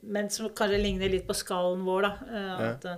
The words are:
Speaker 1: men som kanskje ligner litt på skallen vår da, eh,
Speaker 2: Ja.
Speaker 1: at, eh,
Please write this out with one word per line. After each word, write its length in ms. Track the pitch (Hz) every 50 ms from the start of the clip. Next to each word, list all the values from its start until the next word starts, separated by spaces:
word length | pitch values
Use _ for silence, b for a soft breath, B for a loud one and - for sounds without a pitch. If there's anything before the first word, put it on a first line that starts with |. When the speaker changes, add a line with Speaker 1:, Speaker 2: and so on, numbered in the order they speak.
| -
Speaker 1:
men 260 | 214 202 202 208 202
som 200 | - - 220 208
kanskje 320 | - - 214 196 202 202
ligner 280 | 208 202 190 185 190 190
litt 180 | 190 185 -
på 80 | - 196
skallen 480 | - - - 190 180 180 180 180 185 185
vår 180 | 185 185 190
da, 120 | 202 196 202 - -
eh, 320 | 254 233 202 196 190 185 -
Speaker 2:
Ja. 100 | 113 117
Speaker 1:
at, 140 | 120 135 -
eh, 120 | 180 175